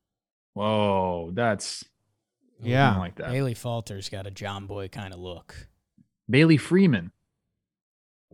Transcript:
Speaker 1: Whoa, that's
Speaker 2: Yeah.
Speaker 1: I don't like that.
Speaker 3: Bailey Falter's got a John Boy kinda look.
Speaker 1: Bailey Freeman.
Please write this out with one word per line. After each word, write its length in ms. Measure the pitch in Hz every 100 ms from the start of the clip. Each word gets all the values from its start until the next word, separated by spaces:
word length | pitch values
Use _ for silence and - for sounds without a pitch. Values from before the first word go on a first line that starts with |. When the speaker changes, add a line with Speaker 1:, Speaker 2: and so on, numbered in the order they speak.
| _ _ _ _ _
Speaker 1:
Whoa, 800 | 101 107 107 104 95 92 87 82
that's 500 | 92 117 101 - - - _ _ _ _ _ _ _
Speaker 2:
Yeah. 280 | 113 127 139
Speaker 1:
I 20 |
don't 80 | 95
like 160 | 87 -
that. 160 | -
Speaker 3:
Bailey 240 | 127 135 117
Falter's 520 | 123 117 110 98 -
got 180 | 101 98
a 40 |
John 360 | 95 101 98 101
Boy 200 | 101 95
kinda 300 | 113 98 92
look. 500 | 90 85 - - - _ _ _ _ _ -
Speaker 1:
Bailey 280 | 127 160 147
Freeman. 540 | - 180 190 107 85 _ _ _ _ _ _ _ _ _ _ _ _